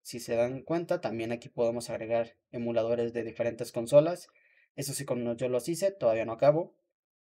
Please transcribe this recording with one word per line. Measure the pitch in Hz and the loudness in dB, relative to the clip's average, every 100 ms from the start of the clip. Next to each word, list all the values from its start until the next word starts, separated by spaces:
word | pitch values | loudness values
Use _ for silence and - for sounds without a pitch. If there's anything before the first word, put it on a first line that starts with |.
si | - 120 | -14 -10
se | - 117 | -2 0
dan | 120 131 | 0 -2
cuenta, | - 165 165 175 | -4 -2 0 -2
también | 123 117 117 | -2 -4 -4
aquí | 120 - | -6 -6
podemos | - 117 120 117 | -2 0 0 -4
agregar | 113 110 117 117 - _ | -6 0 0 0 -6 _
emuladores | 117 117 117 113 120 117 | -6 -2 0 2 0 0
de | 120 | -2
diferentes | 113 113 117 117 120 | -6 -4 -4 -4 -6
consolas. | 123 117 143 160 175 - _ _ _ _ | -6 4 6 6 2 -8 _ _ _ _
Eso | - 143 | -10 -8
sí, | 131 | -6
como | 143 123 120 117 | -4 -4 -2 -2
yo | 127 | 0
los | 123 165 | 0 0
hice, | 165 196 | -2 -2
todavía | - 120 113 110 | 0 2 2 0
no | |
acabo. | 113 143 156 190 _ _ _ _ _ | 2 4 6 2 _ _ _ _ _